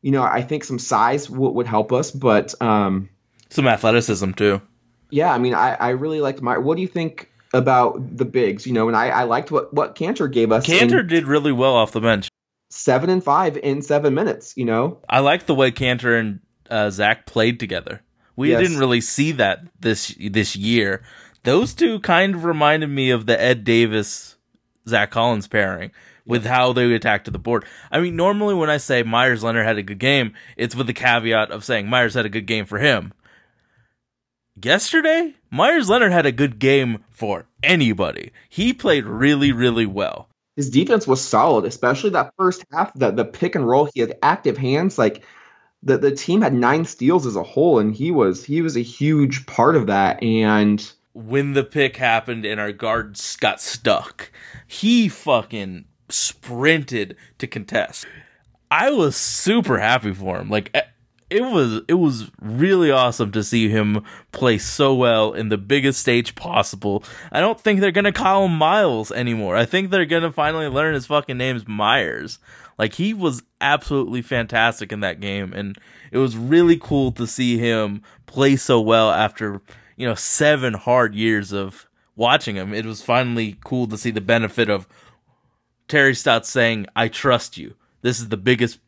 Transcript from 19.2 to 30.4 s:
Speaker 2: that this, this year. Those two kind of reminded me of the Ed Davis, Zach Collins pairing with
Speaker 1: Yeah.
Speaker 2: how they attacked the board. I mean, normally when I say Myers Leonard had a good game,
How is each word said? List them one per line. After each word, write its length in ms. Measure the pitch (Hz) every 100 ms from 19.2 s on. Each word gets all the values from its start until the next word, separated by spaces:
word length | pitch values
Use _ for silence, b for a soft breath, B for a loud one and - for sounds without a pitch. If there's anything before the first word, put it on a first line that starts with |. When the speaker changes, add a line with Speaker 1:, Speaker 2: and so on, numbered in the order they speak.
| 151
Speaker 2:
that 320 | 135 98 82 - _
this, 380 | 113 104 - -
this 380 | 101 107 98 95
year. 480 | 107 117 98 95 B B B B
Those 280 | 120 160 254
two 280 | - 339 214
kind 340 | - 175 196
of 100 | 175
reminded 440 | 170 156 147 156 151
me 220 | 139 131
of 140 | 120
the 160 | 110 117
Ed 240 | 120 120
Davis, 720 | 104 117 113 107 101 - - _ _ _ _ _ 113
Zach 240 | 113 101
Collins 360 | 117 120 110 95
pairing 460 | 110 95 90 98 b b b -
with 180 | 120
Speaker 1:
Yeah. 100 | 110
Speaker 2:
how 180 | 127 127
they 180 | 123 120
attacked 400 | 113 120 104 -
the 60 | 95
board. 260 | 117 117 - B B
I 100 | 151
mean, 160 | 175 165
normally 380 | 185 208 208
when 140 | 185 156
I 80 | 147
say 260 | - 123
Myers 400 | 113 117 131 117
Leonard 220 | 113 117
had 140 | 110 104
a 40 |
good 160 | 98 98
game, 360 | 131 139 113 -